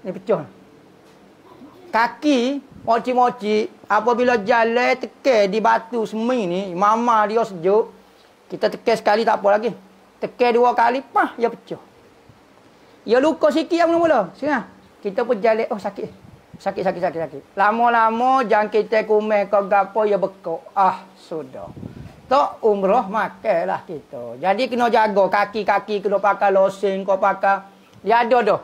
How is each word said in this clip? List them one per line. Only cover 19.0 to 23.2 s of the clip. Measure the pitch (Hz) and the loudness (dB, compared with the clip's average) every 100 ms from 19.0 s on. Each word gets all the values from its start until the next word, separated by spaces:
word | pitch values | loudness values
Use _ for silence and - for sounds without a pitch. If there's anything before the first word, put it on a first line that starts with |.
| 214 | 2
kumel | 214 214 208 196 | 0 2 -2 2
ke | 202 196 | 0 2
gapo, | 202 196 220 214 | 0 0 -2 0
ya | 196 | 0
bekok. | 185 - 175 165 - 196 | -2 -6 -10 -10 -8 0
Ah, | 185 - - - | 0 0 -14 -20
sudah. | - 160 131 117 85 - - - - - - | -12 -12 -12 -16 -16 -16 -18 -16 -20 -20 0
Tak | 269 - - | 0 0 0
umrah, | 220 202 190 233 190 | 0 2 2 0 0
makanlah | 220 | -4